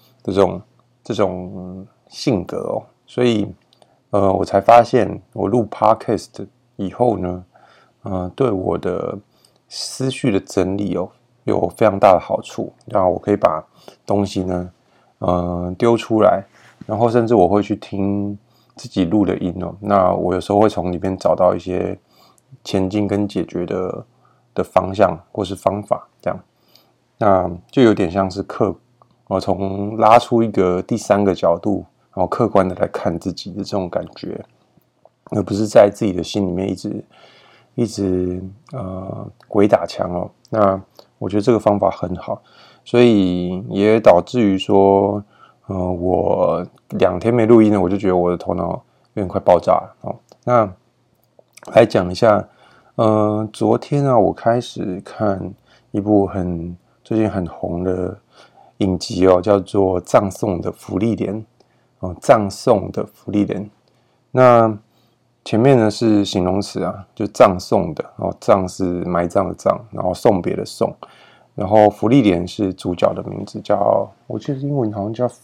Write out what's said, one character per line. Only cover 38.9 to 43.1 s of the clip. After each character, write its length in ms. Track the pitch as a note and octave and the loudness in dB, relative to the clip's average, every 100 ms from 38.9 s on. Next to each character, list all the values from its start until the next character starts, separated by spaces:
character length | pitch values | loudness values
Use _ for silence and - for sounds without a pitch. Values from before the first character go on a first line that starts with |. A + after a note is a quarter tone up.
| F#2 F#2+ G#2 G#2 - _ | -10 -12 -12 -14 -18 _
鬼 180 | G#2+ G2+ | 2 4
打 180 | G#2+ F2 | 4 2
墙 240 | - F#2+ | -6 -6
哦。 180 | F2 F#2+ - _ | -4 -8 -12 _
那 320 | A2 G2+ F#2+ F#2+ - _ _ | 0 2 0 -6 -20 _ _
我 100 | G#2 | -4
觉 80 | G2+ | 0
得 60 | |
这 100 | G#2 | 2
个 80 | A2+ | 2
方 180 | G#2+ G#2 | 2 2
法 140 | F#2+ | 0
很 240 | - F2+ F2+ | -2 -6 -8
好， 260 | - G#2 _ _ - _ - | -8 -10 _ _ -20 _ -2
所 160 | A#2+ | 4
以 580 | B2 | 6